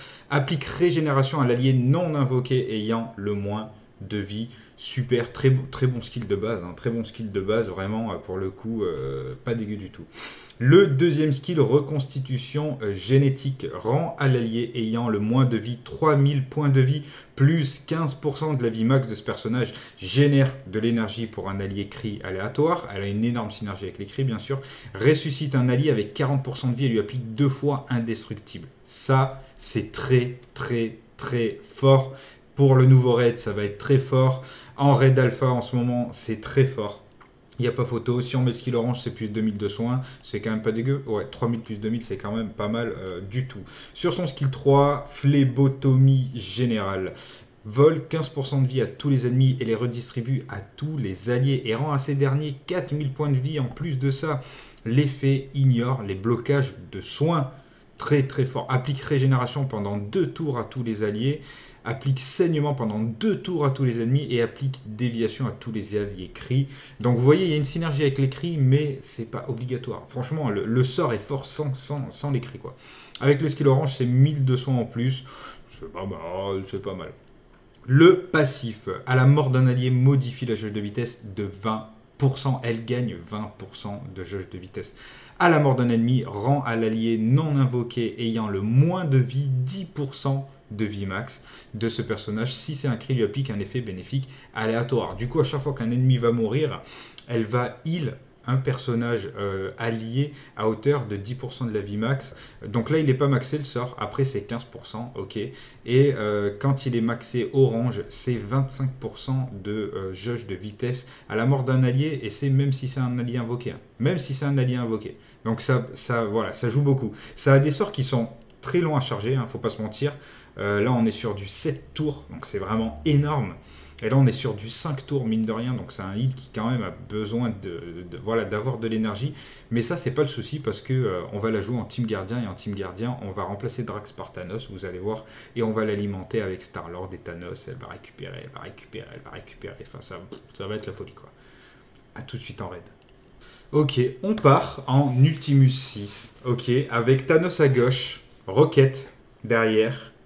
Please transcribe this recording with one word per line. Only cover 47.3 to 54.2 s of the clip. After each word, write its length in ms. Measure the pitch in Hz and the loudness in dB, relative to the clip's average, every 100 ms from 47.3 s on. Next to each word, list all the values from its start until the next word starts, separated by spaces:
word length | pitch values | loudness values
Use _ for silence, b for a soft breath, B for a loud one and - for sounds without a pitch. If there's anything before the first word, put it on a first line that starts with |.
| B B _ 107 | B B _ -6
Vole 420 | 110 147 160 - | 6 6 6 -2
quinze 220 | 160 147 | -4 -4
pour 180 | 143 135 | -6 -2
cent 140 | 139 | 2
de 60 | 131 | 2
vie 140 | 131 | 2
à 60 | 110 | -2
tous 220 | - 143 | -2 0
les 180 | 135 123 | 2 4
ennemis 300 | 127 131 127 | 4 4 4
et 60 | 113 | 0
les 100 | 110 | 0
redistribue 720 | 120 117 - - 117 135 - | 0 -4 -8 -6 -4 -4 -4
à 140 | 98 | -12
tous 360 | - - 151 156 | -12 -10 -6 -4
les 320 | 104 92 110 | -4 -6 -2
alliés. 320 | 123 135 135 110 | 2 2 2 0
Et 100 | 113 | -2
rend 160 | 151 | 0
à 60 | 143 | 0
ces 180 | 135 139 | 0 0
derniers 400 | 139 139 151 135 - | 2 2 -2 -8 -4
quatre 260 | 180 - | -4 -2
mille 180 | 147 143 | -4 -4
points 200 | 135 147 | -2 0
de 60 | 131 | 0
vie. 220 | 135 151 | 0 -2
En 60 | 123 | -4
plus 340 | - 165 135 | -4 -4 0
de 120 | 139 | 0
ça, 280 | 135 | 0